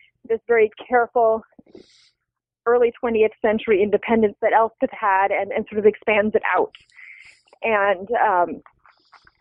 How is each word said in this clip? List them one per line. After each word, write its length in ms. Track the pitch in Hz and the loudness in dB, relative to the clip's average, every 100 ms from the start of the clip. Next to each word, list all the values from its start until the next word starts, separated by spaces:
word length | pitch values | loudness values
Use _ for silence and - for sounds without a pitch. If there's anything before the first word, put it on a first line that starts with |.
| _ _ | _ _
this 160 | 233 226 - | -8 -6 -2
very 240 | 233 214 - - | 0 0 -2 -2
careful 540 | 247 233 247 226 226 - _ - - - _ _ _ _ _ _ _ 233 | -2 0 0 0 0 -6 _ -20 -20 -20 _ _ _ _ _ _ _ 0
early 280 | 247 233 - | 2 0 -2
twentieth 360 | 240 220 214 - | -2 0 0 0
century 420 | 220 220 - 190 | -2 -2 0 0
independence 540 | 208 190 - 226 214 - | 2 -2 0 0 0 0
that 120 | 220 | 0
Elspeth 380 | 196 220 - 262 - | 2 0 -2 -8 -4
had 340 | 208 190 196 | -2 0 0
and, 200 | 185 196 | -2 -4
and 140 | 220 - | -6 -6
sort 100 | 208 | 0
of 60 | 208 | 0
expands 480 | - - 214 214 | 0 -2 0 0
it 100 | - - 180 | 0 0 -2
out. 180 | - - _ - - - - _ _ - | -2 -6 _ -20 -20 -20 -20 _ _ -8
And, 440 | 226 208 202 180 202 | -2 0 0 -2 -2
um, 500 | 240 208 180 165 - - _ _ _ _ _ _ _ | -2 0 0 -2 -6 -16 _ _ _ _ _ _ _